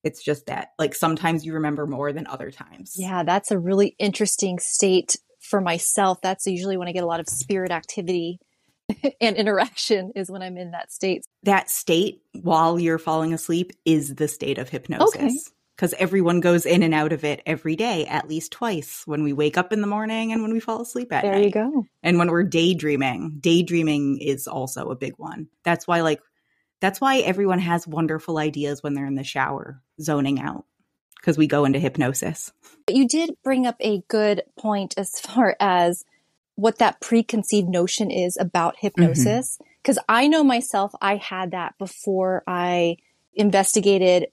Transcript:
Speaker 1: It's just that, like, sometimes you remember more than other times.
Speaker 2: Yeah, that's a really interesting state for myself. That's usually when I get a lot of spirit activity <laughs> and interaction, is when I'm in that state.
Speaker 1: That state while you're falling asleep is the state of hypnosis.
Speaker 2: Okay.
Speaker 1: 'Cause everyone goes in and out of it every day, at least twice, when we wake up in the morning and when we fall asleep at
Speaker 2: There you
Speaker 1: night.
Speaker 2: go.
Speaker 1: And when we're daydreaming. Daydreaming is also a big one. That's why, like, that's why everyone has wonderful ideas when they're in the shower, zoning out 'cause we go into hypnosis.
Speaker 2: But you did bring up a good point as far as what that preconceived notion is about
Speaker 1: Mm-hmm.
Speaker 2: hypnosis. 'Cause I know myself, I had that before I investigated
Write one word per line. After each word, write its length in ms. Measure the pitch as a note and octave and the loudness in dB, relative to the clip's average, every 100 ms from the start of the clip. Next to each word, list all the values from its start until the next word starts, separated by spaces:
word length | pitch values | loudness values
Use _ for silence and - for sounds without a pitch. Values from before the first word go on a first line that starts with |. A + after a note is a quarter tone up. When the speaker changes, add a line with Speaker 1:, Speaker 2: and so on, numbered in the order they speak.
Speaker 1:
It's 200 | D3+ - | -6 -6
just 220 | - C#3+ | -6 -6
that, 280 | - C3+ - - | -6 -10 -10 -4
like, 160 | D#3 | -4
sometimes 520 | - D#3+ D#3+ E3+ E3 | 0 -2 0 0 -2
you 80 | D#3+ | -4
remember 340 | D#3+ D3+ D3 D3 | -4 -4 -4 -6
more 260 | C3+ C#3+ | -4 -4
than 140 | D3 D#3 | -6 -10
other 240 | C3 - | -12 -12
times. 440 | - - - F#3+ F#3+ | -16 -20 -20 -16 -10
Speaker 2:
Yeah, 260 | F#3 F#3 | -6 -4
that's 260 | E3 F#3+ - | 0 0 0
a 60 | G3 | -2
really 360 | F3 G3 G3+ - | 0 2 2 0
interesting 600 | G3+ - G#3 - G3 F3+ | -4 0 -2 0 -2 -4
state 560 | - - G3 F#3 - - _ _ | -4 0 4 2 2 -6 _ _
for 200 | - G3+ | -2 0
myself. 600 | F3+ E3+ - - G3 F#3 | 0 -2 -2 2 2 0
That's 240 | F#3 F#3+ | -4 -4
usually 320 | G3 F3+ F#3+ F#3+ | -4 -4 -4 -4
when 100 | F3 | -4
I 40 | |
get 120 | F3 | -4
a 40 | F3 | -2
lot 120 | E3 | -4
of 80 | D#3+ | -4
spirit 440 | - - G3 F3+ | -8 -4 -2 -2
activity 680 | E3+ - - F3 F3+ E3+ F3+ _ _ _ _ - | -4 -6 -8 -4 -4 -4 -10 _ _ _ _ -10
<laughs> 320 | G#3 C#4 - | -4 -4 0
and 140 | A3+ | 0
interaction, 760 | G3+ G#3 G3 - - - G#3 F#3 | 2 2 2 0 -4 0 0 0
is 140 | G3 F#3 | -8 -8
when 140 | F#3+ | -8
I'm 140 | F#3 F3+ | -10 -10
in 140 | F3+ | -10
that 200 | E3+ - | -12 -12
state. 320 | - F#3+ - - _ | -6 -2 -2 -6 _
Speaker 1:
That 260 | - F#3+ - | 2 2 0
state 500 | - - E3 G#3 - _ | -6 0 2 2 -4 _
while 460 | - E3+ D#3+ E3 F3 | -8 0 4 4 2
you're 200 | E3+ D#3+ | 0 0
falling 340 | E3 D#3+ D#3+ | -2 -2 0
asleep 400 | E3 - E3+ F3+ - | -4 -2 -2 -2 -2
is 300 | - D#3 C#3 | 2 2 2
the 120 | C3+ D3+ | -4 -4
state 320 | - C#3 C3+ | -4 -6 -6
of 100 | B2+ | -6
hypnosis. 460 | C3+ - - G#4 | -10 -8 0 2
Speaker 2:
Okay. 240 | - C4+ C4+ - _ _ - | 2 -2 -2 -8 _ _ -4
Speaker 1:
'Cause 160 | F3 - | -4 -2
everyone 400 | F3+ G3 E3+ F3 | 0 2 4 4
goes 260 | F3 F3 D#3 | 4 2 4
in 160 | F3 | 4
and 100 | E3 | 4
out 180 | D#3 D#3 | 2 0
of 120 | D#3 | -2
it 160 | D3+ C#3+ | -2 -4
every 300 | - D#3+ D#3+ | -4 -4 -4
day, 300 | D#3+ A#3 F3+ | -2 -2 -2
at 240 | D3 D3 - | -2 -4 -4
least 220 | D#3 - | -8 -8
twice, 480 | - A#3 F3 C3+ - - | -6 -4 -4 -8 -14 -6
when 160 | D3 | -2
we 100 | D3+ | -2
wake 240 | C#3+ D3+ E3+ | 2 2 2
up 160 | F3+ | 0
in 80 | G#3+ | -2
the 60 | G3+ | -2
morning 440 | G#3 A3 A3+ A3+ | -2 -4 -4 -2
and 100 | A3+ | -2
when 100 | A3 | -2
we 60 | A3+ | -4
fall 200 | - A3 | -4 -6
asleep 300 | A#3+ B3 B3 | -6 -8 -4
at 120 | C#3+ | -2
Speaker 2:
There 120 | G3+ G3 | 2 2
you 40 | |
Speaker 1:
night. 80 | G3+ | 2
Speaker 2:
go. 320 | G#3 A#3 D4 G3+ _ | 2 0 -2 -4 _
Speaker 1:
And 140 | E3 F3 | 2 2
when 100 | E3+ | 4
we're 120 | E3+ | 2
daydreaming. 960 | F3+ E3 E3+ F3+ D3+ C#3+ C3+ A#2+ D#3+ D3+ | 2 2 2 2 0 0 0 -4 -8 -2
Daydreaming 800 | E3+ E3+ E3 E3+ D#3+ D3 C#3+ C3+ | 2 4 4 0 0 0 0 -2
is 280 | - C3+ - | -2 -4 -6
also 420 | C3 C3 - - | -8 -8 -8 -8
a 60 | |
big 180 | C3 C3+ - | -8 -10 -10
one. 320 | D3 - D#3 _ | -14 -14 -16 _
That's 240 | E3+ E3+ - | -2 -2 0
why, 140 | E3+ | 2
like, 200 | D#3+ D3+ _ _ _ _ _ _ | 2 0 _ _ _ _ _ _
that's 220 | G3 G3 | -2 2
why 160 | C4+ C4+ | 2 2
everyone 420 | - F#3 G3 F#3 | 2 0 2 2
has 280 | E3+ E3+ E3 | 2 -2 -2
wonderful 500 | D#3 D#3+ D#3 - D#3+ | -2 -2 -2 -4 -2
ideas 460 | D3+ C#3+ C#3+ C#3+ | -2 -2 -4 -4
when 100 | D3+ | -4
they're 120 | C#3 C#3 | -4 -4
in 80 | |
the 80 | C3+ | -6
shower, 580 | C3 C3+ C3+ C#3 - C3+ _ - | -4 -4 -2 -4 -10 -18 _ -8
zoning 380 | D#3 D3 C3+ C#3 | -2 0 0 -2
out 240 | D2 - - _ _ _ _ - | -4 -10 -16 _ _ _ _ -4
'cause 160 | - D3+ | -2 2
we 100 | D3+ | 4
go 180 | D3 | 4
into 140 | C#3 C#3 | 4 2
hypnosis. 720 | D3 - B2+ C3 - D#3+ - _ - _ - | 0 0 -2 -2 -6 -8 -14 _ -20 _ 0
Speaker 2:
But 80 | |
you 120 | B3+ B3+ | 4 4
did 280 | D#4 E4 - | 2 -2 -4
bring 220 | C4 C4 | -2 0
up 120 | B3 A#3 | 0 0
a 220 | A3 G3+ - | -2 -2 0
good 340 | A3 G#3+ G3 - - | 2 2 0 -4 -8
point 360 | G#3+ G3+ F#3+ - | -2 -2 -4 -6
as 220 | F#3+ - | -8 -10
far 360 | - A3+ G#3+ - | -8 0 0 2
as 460 | G3+ F3+ F3 F3 - _ _ _ _ | 2 4 4 0 -10 _ _ _ _
what 220 | - A3 - | 0 0 4
that 220 | G#3+ - | 2 2
preconceived 680 | - A3+ A3+ A3 - G#3 F3+ | 0 2 2 -4 2 2 2
notion 420 | F3+ F#3 - G3+ | 0 0 0 -2
is 260 | - F3+ - | 0 -2 -2
about 380 | F3+ F3 E3+ - | 0 2 0 -2
Speaker 1:
Mm-hmm. 40 | |
Speaker 2:
hypnosis. 800 | G#3 - E3+ C#3+ C3+ A3+ B3+ - - _ | -4 4 4 6 2 2 -4 -10 -16 _
'Cause 160 | - A3+ - | 0 0 2
I 180 | A3+ C#4+ | 4 6
know 160 | D#4 | 6
myself, 500 | C#4 A#3+ - G3+ G3+ - | 4 4 0 -2 -2 0
I 160 | G3 G3+ | 0 0
had 340 | - F#3 F#3 | -4 -6 -6
that 260 | F3+ E3+ _ | -4 -8 _
before 640 | F#3+ - - F#3+ F#3 F#3 - | -12 -8 -2 0 0 -2 -2
I 500 | F3+ F3 F3 E3+ F3 _ _ _ | -2 0 2 2 0 _ _ _
investigated 960 | - G#3 G3 G3 G#3+ G3 G3 F#3 F3+ - | 2 4 4 4 4 4 6 6 4 2